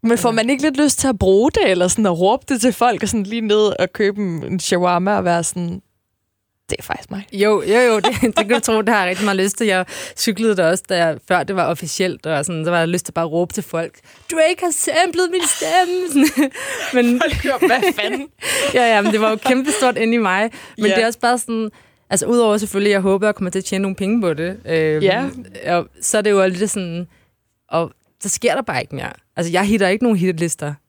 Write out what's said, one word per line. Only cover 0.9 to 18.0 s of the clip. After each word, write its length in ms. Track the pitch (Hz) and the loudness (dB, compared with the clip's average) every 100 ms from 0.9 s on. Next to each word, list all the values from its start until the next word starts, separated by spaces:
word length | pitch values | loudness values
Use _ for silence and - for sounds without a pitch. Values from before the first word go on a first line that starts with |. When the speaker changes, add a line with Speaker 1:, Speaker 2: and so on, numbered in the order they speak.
| - | 2
Speaker 1:
til 80 | 269 | -2
at 120 | 214 | 2
bruge 320 | 190 196 254 | 4 6 4
det, 200 | 440 311 | 2 2
eller 160 | 180 180 | 2 2
sådan 180 | 202 208 | 2 0
at 140 | 165 | 2
råbe 240 | 185 254 - | 2 2 -2
det 120 | 262 | 0
til 120 | 240 | 0
folk, 300 | - 240 214 | 2 0 2
og 60 | 202 | -2
sådan 140 | 233 | -4
lige 180 | 196 233 | -4 -4
ned 380 | 220 214 214 - | 0 2 2 2
og 140 | 185 | -4
købe 280 | - 208 202 | 0 -2 0
en, 220 | 196 165 | -4 -4
en 160 | - 185 | -6 -6
shawarma 580 | - 180 180 175 190 202 | 0 0 2 2 0 0
og 80 | 185 | 0
være 180 | 170 | 0
sådan, 380 | 170 180 175 185 _ _ _ _ _ _ _ _ _ | -2 -4 -6 -8 _ _ _ _ _ _ _ _ _
det 60 | - | -10
er 40 | |
faktisk 280 | - - - | -6 -8 -8
mig? 140 | 196 196 | -12 -10
Speaker 2:
Jo, 300 | 196 208 208 160 | -2 2 2 2
jo, 120 | 226 | 2
jo, 160 | 247 220 | 4 2
det, 120 | 220 254 | 0 0
<laughs> 0 | |
det 140 | 240 262 | 0 0
kan 140 | 208 | 0
du 100 | 240 | 0
tro, 220 | - 220 | 2 0
det 80 | 214 | 2
har 100 | 220 | 2
jeg 80 | 180 | 0
rigtig 160 | 185 208 | -2 -2
meget 120 | 190 | 0
lyst 200 | 196 - | -2 0
til. 100 | 220 | 0
Jeg 180 | 185 185 - - - | 0 -2 -10 -14 -4
cyklede 380 | - 190 226 190 | -4 0 0 2
der 140 | 165 | 2
også, 120 | 185 - | 0 -2
da 80 | 180 165 | 0 0
jeg, 120 | 147 _ | -2 _
før 160 | 180 | -2
det 120 | 151 190 | 0 -2
var 100 | 156 | -2
officielt, 600 | 165 160 - 185 - - | -2 -6 -2 -2 -4 -4
og 200 | 151 151 | -4 -4
sådan, 200 | 165 160 | -4 -2
så 60 | |
var 80 | 175 | 0
der 60 | 165 | 0
lyst 200 | 175 - | -2 -4
til 60 | |
bare 140 | - 165 | -4 -2
at 60 | |
råbe 220 | 160 175 | -2 -2
til 100 | - | -4
folk, 360 | - 165 165 _ _ - _ | -6 -8 -8 _ _ -20 _
Drake 280 | 320 320 349 | 2 2 2
har 100 | 359 | -2
samplet 560 | - - 311 359 339 359 | -2 -2 0 0 0 0
min 100 | 359 339 | 0 -2
stemme. 600 | - 320 339 359 359 359 | -2 0 2 2 -2 0
<laughs> 40 | 277 294 | 2 2
Sådan, 220 | - 277 - - 523 - | 2 -2 -2 -10 -8 -2
men 280 | 254 240 247 | 2 2 2
Speaker 1:
Folk 220 | 311 - | 0 0
hører, 140 | - 262 359 | -2 2 2
hvad 260 | 254 381 | 4 2
fanden? 340 | - | 0